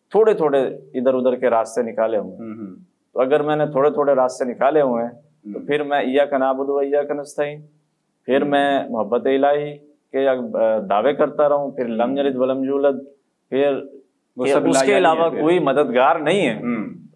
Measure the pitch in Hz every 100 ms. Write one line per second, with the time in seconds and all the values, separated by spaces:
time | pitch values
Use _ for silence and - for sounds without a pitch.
0 | _ 196 220 202 151 139 127 - - 131
1 | 127 127 123 123 127 113 110 - 113 110
2 | 113 110 92 - 113 110 101 90 - _
3 | _ - 131 147 147 151 147 139 147 147
4 | 143 131 127 - 127 110 127 151 139 117
5 | 120 123 _ _ 107 101 - 147 143 143
6 | 120 135 143 139 135 131 139 143 139 143
7 | 143 147 139 - 147 151 151 _ _ _
8 | _ _ - 135 143 143 143 139 - 113
9 | 101 120 135 135 139 147 147 147 - _
10 | _ 135 135 127 117 104 110 110 98 101
11 | 123 143 147 143 147 143 139 131 120 110
12 | 120 139 139 127 131 131 135 139 143 131
13 | - _ _ _ _ 131 143 131 - -
14 | _ _ _ - 131 143 135 - 196 190
15 | 175 160 165 120 151 180 143 135 139 123
16 | 135 170 151 196 147 107 120 113 92 -
17 | -